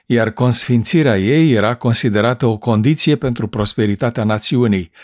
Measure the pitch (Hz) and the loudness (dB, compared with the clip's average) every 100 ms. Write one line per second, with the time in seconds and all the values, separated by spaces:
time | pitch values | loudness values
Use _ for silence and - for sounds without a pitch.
0 | - 117 110 - 123 113 - 120 - 165 | -2 0 0 0 0 0 0 0 2 2
1 | 139 98 101 151 160 113 107 120 123 113 | 2 2 0 2 2 2 0 -2 0 0
2 | 123 104 113 123 120 110 123 107 120 156 | 0 2 0 0 0 0 0 0 2 0
3 | 151 147 131 120 110 107 104 - 104 101 | 0 0 -2 -4 -4 -4 -4 -2 -2 -2
4 | 123 117 107 107 - 127 117 98 85 - | -4 -2 -2 -2 -2 0 2 0 -4 -14